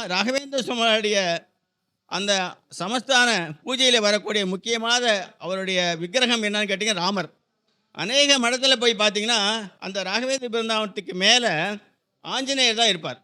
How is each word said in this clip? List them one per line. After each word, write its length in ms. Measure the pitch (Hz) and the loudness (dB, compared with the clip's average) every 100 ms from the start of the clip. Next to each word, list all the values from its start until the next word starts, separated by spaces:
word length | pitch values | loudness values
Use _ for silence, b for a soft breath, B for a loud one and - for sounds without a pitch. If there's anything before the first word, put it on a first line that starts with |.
| 202 | -2
ராகவேந்திர 520 | 185 208 269 277 269 | -2 0 -2 -4 -6
சுவாமியுடைய 560 | 226 240 226 220 208 202 180 170 - _ _ _ _ _ - | -4 0 2 2 2 0 0 -2 -6 _ _ _ _ _ -10
அந்த 200 | 180 202 196 180 - _ - | -6 0 0 -2 -8 _ -8
சமஸ்தான 520 | 180 247 - 247 240 202 165 147 | -4 -4 2 4 4 2 -2 -8
பூஜையில 380 | - 254 262 240 | -6 0 4 4
வரக்கூடிய 440 | 208 208 - 208 185 | 4 0 0 -2 -2
முக்கியமான 580 | 185 226 226 226 247 240 202 165 - | -4 -4 -4 0 0 2 0 -4 -12
அவருடைய 420 | 165 190 185 185 175 165 | -8 -6 -2 0 0 -2
விக்கிரகம் 440 | 175 240 247 233 | -2 0 2 2
என்னன்னு 260 | 208 208 208 | 0 -2 -2
கேட்டீங்கன்னா 340 | 190 214 180 | -2 -2 -2
ராமர். 260 | 180 202 151 _ _ _ _ _ _ - | 0 -2 -4 _ _ _ _ _ _ -8
அநேக 440 | 180 269 285 277 | -2 2 4 4
மடத்துல 360 | 233 247 269 254 | 2 2 2 2
போய் 200 | 240 208 | 2 2
பார்த்தீங்கன்னா, 460 | 208 202 214 226 202 226 190 - | 0 0 0 0 0 -2 -6 -12
அந்த 240 | 190 196 | -10 -6
ராகவேந்திர 460 | 185 214 254 269 247 | -4 -4 -2 -4 -4
பிருந்தாவனத்துக்கு 680 | 226 226 220 214 208 196 180 | -4 -2 -2 -2 -6 -8 0
மேல 300 | 196 247 233 156 190 208 _ _ _ _ 156 | 4 4 4 0 -2 -6 _ _ _ _ -6
ஆஞ்சநேயர் 540 | 233 269 269 247 220 | -4 -2 2 2 4
தான் 100 | 226 | 2
இருப்பார். 280 | 175 156 120 | 2 -4 -10